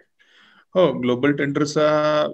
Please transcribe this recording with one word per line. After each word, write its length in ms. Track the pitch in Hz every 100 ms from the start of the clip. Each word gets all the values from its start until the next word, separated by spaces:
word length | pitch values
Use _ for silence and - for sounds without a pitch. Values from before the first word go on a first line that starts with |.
| _ _ _ _ _ _ _
हो, 180 | 185 160
ग्लोबल 400 | 123 123 123 143
टेंडरचा 920 | 143 143 143 147 156 151 151 151 151 147